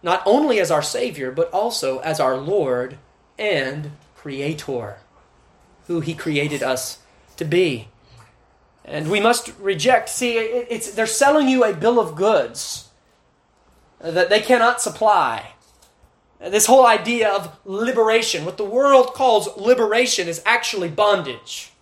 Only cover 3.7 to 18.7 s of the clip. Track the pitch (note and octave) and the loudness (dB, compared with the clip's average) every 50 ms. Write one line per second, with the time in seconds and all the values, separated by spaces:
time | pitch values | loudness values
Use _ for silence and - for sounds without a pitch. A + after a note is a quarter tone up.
3.7 | C#3 D3+ D3+ D3 D3 - _ _ _ _ - D3+ C3+ C3+ C#3 D3 D#3+ D3+ - - | -6 -8 -10 -12 -14 -18 _ _ _ _ -14 -12 -8 -6 -6 -6 -6 -6 -8 -8
4.7 | C3+ A#2+ A2+ G2+ G#2 - _ _ _ _ _ _ _ _ _ _ _ _ _ _ | -8 -6 -8 -10 -14 -16 _ _ _ _ _ _ _ _ _ _ _ _ _ _
5.7 | _ _ _ - F3 E3+ D3 D#3 E3 D#3 - E3 D3+ C#3+ C#3+ D3+ D3 C3+ B2+ C3 | _ _ _ -6 -6 -4 -4 -6 -8 -8 -6 -2 -2 0 -2 -2 -4 -4 -2 -2
6.7 | C3 B2+ - - - - _ _ _ _ _ _ _ - E3+ D#3 D#3 F3 F#3 E3 | -2 -4 -4 -8 -12 -16 _ _ _ _ _ _ _ -10 -6 0 2 2 2 2
7.7 | C3+ A#2 G#2+ - _ _ _ _ - - - _ _ _ _ _ _ _ _ _ | 0 -4 -10 -16 _ _ _ _ -20 -20 -20 _ _ _ _ _ _ _ _ _
8.7 | _ _ _ - C#3+ D3+ D#3 D#3 G3 G#3 G3+ A3+ A#3+ A#3 - - - - G3+ G3 | _ _ _ -12 -10 -8 -4 -2 -2 0 2 2 0 0 -4 -12 -16 -8 -4 -4
9.7 | G3 D#3+ D3 B3 B3+ A#3 - - - - B3 A#3+ A#3 A3+ A3+ A3 A#3 B3 A#3+ A#3+ | -2 0 2 2 2 2 2 -2 -8 -4 -4 -2 -2 -2 -2 -2 -4 -4 -4 -6
10.7 | A#3+ A3 - - F#3+ G3 A3 A3 - - C#4 C#4+ D4 D4+ C#4+ C4 C4 B3+ A#3+ G#3+ | -8 -8 -8 -10 -4 -4 -2 -2 0 2 2 4 4 4 4 4 4 4 2 2
11.7 | F#3+ D#3+ E3 A3 A#3+ A#3+ A3 D#3+ D3+ D3+ F#3+ G#3+ A3 E3 B2+ A#2 - - - - | 0 0 0 2 2 2 0 0 -2 -2 0 2 2 2 0 -2 -6 -12 -10 -10
12.7 | - - - _ _ _ _ _ _ _ _ _ _ _ _ _ _ _ _ _ | -12 -12 -14 _ _ _ _ _ _ _ _ _ _ _ _ _ _ _ _ _
13.7 | _ _ _ _ _ _ - E3 E3 F3 F3+ E3+ G3+ G#3+ G#3+ - B3+ A#3+ A3+ F3 | _ _ _ _ _ _ -10 -4 0 0 2 4 2 0 4 4 4 4 4 2
14.7 | - - - - D#3 - A3 G#3+ G#3 F#3 D3+ B2+ A2+ G#2+ - - - _ _ _ | 2 0 -4 -6 -4 0 2 4 4 4 2 0 -2 -6 -10 -14 -20 _ _ _
15.7 | _ _ _ _ _ _ _ _ _ _ _ _ _ _ G3+ F3 F#3+ G#3+ G#3 - | _ _ _ _ _ _ _ _ _ _ _ _ _ _ -12 -2 0 0 4 6
16.7 | A#3+ C4+ C4 A#3 A3 G#3 F3 A3 A#3+ A#3+ A3 G#3 G3 G3 F3 E3 - _ _ G3 | 6 8 8 6 6 4 0 -2 -2 0 0 0 0 -2 -4 -8 -18 _ _ -10
17.7 | F#3+ G3+ A3+ A#3+ B3+ A3+ A3 A3 A3 A#3 A3 - - E3 D3+ E3+ E3+ - G#3+ G3 | -6 -4 -4 -2 0 0 2 2 2 0 0 -2 -6 -6 -6 -8 -8 -8 -8 -4